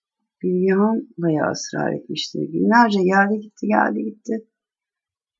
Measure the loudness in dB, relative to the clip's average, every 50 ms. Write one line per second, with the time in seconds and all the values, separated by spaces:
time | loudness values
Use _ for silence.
0 | _ _ _ _ _ _ _ _ -4 -2 -2 0 2 2 2 2 2 2 0 -2
1 | -4 -8 _ -4 -2 0 0 0 0 -2 -2 -4 -8 -8 -6 -4 -4 -4 -4 -6
2 | -8 -8 -8 -8 -8 -8 -6 -6 -6 -4 -2 0 2 4 6 6 4 4 4 2
3 | 2 2 4 4 2 2 0 -4 -6 -10 -12 _ -4 0 2 2 2 2 0 -4
4 | -6 -8 -10 -12 _ -10 -8 -8 -10 _ _ _ _ _ _ _ _ _ _ _
5 | _ _ _ _ _ _ _ _